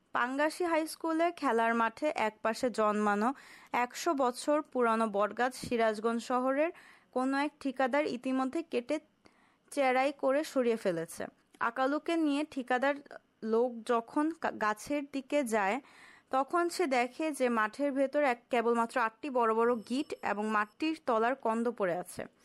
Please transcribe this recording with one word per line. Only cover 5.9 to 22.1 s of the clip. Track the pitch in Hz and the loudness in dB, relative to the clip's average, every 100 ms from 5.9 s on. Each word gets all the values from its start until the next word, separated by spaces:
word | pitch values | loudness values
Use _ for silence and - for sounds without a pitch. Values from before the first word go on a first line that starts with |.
| 214 220 233 | 2 -2 -2
শহরের | - 254 262 269 330 - - - _ | -2 0 0 2 0 -2 -18 -20 _
কোনো | 254 262 277 | -2 0 0
এক | 294 - | -2 -4
ঠিকাদার | 277 254 262 277 311 | -6 -2 0 2 0
ইতিমধ্যে | 247 262 262 262 330 | -2 -2 -2 -2 -4
কেটে | 320 240 240 302 - _ _ _ _ _ _ | -4 -6 -4 -6 -6 _ _ _ _ _ _
চেরাই | - 262 254 269 | 0 2 2 0
করে | 285 269 277 | 0 0 0
সরিয়ে | 311 269 240 220 | 0 0 0 0
ফেলেছে। | 202 165 165 - - - _ - | 0 -2 -6 -10 -12 -12 _ -6
আকালুকে | 233 247 262 294 320 330 | -4 0 0 0 0 0
নিয়ে | 311 277 302 | 2 0 -2
ঠিকাদার | - 247 254 269 285 - - _ _ | -6 -2 0 0 -2 -8 -20 _ _
লোক | 226 220 247 233 220 | 0 2 2 -2 -2
যখন | 233 233 302 311 | -2 0 -2 -2
কা-, | 330 - | -2 -6
গাছের | 220 214 208 - 294 285 | -2 -2 -2 -4 -4 -4
দিকে | 277 254 294 | -8 -2 0
যায়, | 247 220 190 240 - - - - _ | 0 0 0 -2 -6 -20 -20 -20 _
তখন | 262 262 349 349 | -2 0 2 0
সে | 339 339 | 0 0
দেখে | 247 247 247 320 | 2 0 -2 -4
যে | 277 254 | 0 0
মাঠের | 226 214 - 285 | 2 0 0 -2
ভেতর | 269 269 294 | 2 0 2
এক | 285 240 _ | 2 0 _
কেবলমাত্র | 240 226 233 233 262 | 0 2 2 0 0
আটটি | 220 - 302 | -2 -2 -4
বড় | 247 226 | 2 2
বড় | 220 233 247 196 | 4 4 2 -2
গিট | 254 302 - | -4 -4 -4
এবং | - 202 214 | -4 -2 0
মাটির | 214 214 _ 320 320 - | 0 -2 _ -4 -2 0
তলার | 226 226 | 2 2
কন্দ | 262 226 226 233 | 0 -2 0 -2
পড়ে | 226 190 175 | -2 -2 -2
আছে। | - | -6